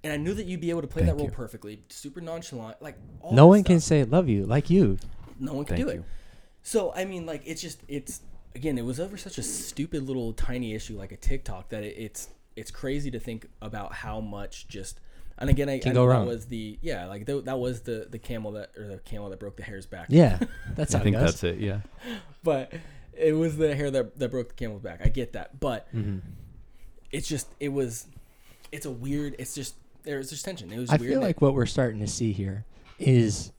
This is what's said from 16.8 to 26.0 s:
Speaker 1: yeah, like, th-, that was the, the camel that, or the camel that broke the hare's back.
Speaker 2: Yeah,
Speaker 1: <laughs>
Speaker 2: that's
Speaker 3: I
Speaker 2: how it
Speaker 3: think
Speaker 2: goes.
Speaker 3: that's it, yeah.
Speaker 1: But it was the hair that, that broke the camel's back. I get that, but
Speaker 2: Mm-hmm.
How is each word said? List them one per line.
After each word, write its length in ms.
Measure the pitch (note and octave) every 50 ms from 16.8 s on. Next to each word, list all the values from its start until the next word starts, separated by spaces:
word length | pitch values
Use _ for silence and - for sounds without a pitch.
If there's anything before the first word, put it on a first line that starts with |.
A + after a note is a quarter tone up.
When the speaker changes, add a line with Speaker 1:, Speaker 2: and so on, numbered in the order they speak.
Speaker 1:
yeah, 240 | - B2 A#2+ F#2+ F2
like, 180 | F2+ G2 G2+ G#2+
th-, 200 | G#2+ C#3 C#3 C3
that 120 | B2+ C3+ C3
was 220 | B2 B2+ B2+ A2
the, 260 | - - A#2 A2 G#2+ -
the 80 | A#2 A2+
camel 340 | - - A#2+ A2+ G#2+ G#2+
that, 200 | G#2 G#2+ G2+ - -
or 100 | - G#2+ G#2
the 100 | G2 -
camel 320 | - - A2+ G#2 G#2 G2+
that 100 | F#2+ F2+
broke 160 | G#2 G2+ -
the 60 | -
hare's 240 | F#2 A#2 G#2 F#2+ F#2+
back. 220 | - - F2+ E2+ -
Speaker 2:
Yeah, 280 | C3+ E3 E3+ B2 F#2+ F2 B3 - -
Speaker 1:
<laughs> 180 | - - - -
Speaker 2:
that's 200 | - D3+ - -
Speaker 3:
I 40 | -
Speaker 2:
how 40 |
it 20 | -
Speaker 3:
think 120 | G#2 G2
Speaker 2:
goes. 80 | A2 C#3 E3 E3 -
Speaker 3:
that's 40 | -
it, 140 | F2 E2+ -
yeah. 200 | G#2 G2+ F#2+ G2+ G2+ - - - - B3 A#3 G#3 - - - -
Speaker 1:
But 320 | - E3 D3 C3+ C3 - - E3 - - - - - - -
it 180 | - D#3+ D#3+
was 240 | D#3 D#3 E3 E3 D3+
the 180 | D3+ D#3+ D3+ C#3+
hair 160 | C3+ D3 C#3
that, 280 | C3+ C3+ A#2+ G#2+ - C#3+
that 100 | C3 A#2+
broke 180 | B2 B2+ A#2 -
the 60 | -
camel's 280 | - B2 A2+ G#2+ G2
back. 180 | - F#2+ E2 E2+
I 60 | F2+ -
get 240 | - C3 A#2+ -
that, 260 | - G#2 D#2+ - - C3+
but 260 | - C#3 A#2+ G#2+ - - -
Speaker 2:
Mm-hmm. 240 | A2+